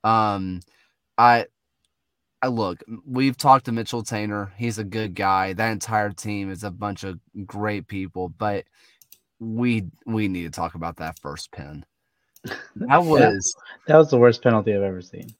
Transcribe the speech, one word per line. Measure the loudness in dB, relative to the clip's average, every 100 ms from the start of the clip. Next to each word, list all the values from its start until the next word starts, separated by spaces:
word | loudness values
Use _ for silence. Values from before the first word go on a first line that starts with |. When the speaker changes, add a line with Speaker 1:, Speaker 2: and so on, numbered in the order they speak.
Speaker 1:
Um, | 2 2 2 -2 -4 -8 -12 _ _ _ _ 4
I, | 6 6 2 _ _ _ _ _ _ _ _ _
I | -4
look, | -2 -4 -6 -14
m-, | -18
we've | -8 -2 -2 2
talked | 4 4 4
to |
Mitchell | -6 -4 -8
Tainter. | -6 -6 -4 -6 -8 -6
He's | -6 -6
a |
good | -8 -6 -6
guy. | -2 0 2 0
That | -2 -2
entire | -2 -2 -2 -2
team | -6 -8 -8 -8
is | -10
a | -12
bunch | -8 -10 -8
of | -10 -12 _ -16
great | -14 -6 -4 -6 -8
people, | -10 -8 -8 -10
but | -6 -4 -4 -10 _ _ _ _ _ _ _
we, | -8 -2 0 0 -4 _ -6
we | -4 -2
need | -4
to | -8
talk | -8 -8
about | -6 -10 -8
that | -12 -10
first | -14 -14 -16
pin. | -16 -16 -16 -20
Speaker 2:
<laughs> | _ _ _ _ _ -14 -14 -16 -10
Speaker 1:
That | 2
Speaker 2:
That, | 4
Speaker 1:
was | 6 6 6 4 -6 -10 -20 -16 6
Speaker 2:
that | 8
was | 8
the | 8
worst | 6 6
penalty | 2 2 2
I've | 0
ever | -2 -4
seen. | -12 -18 -18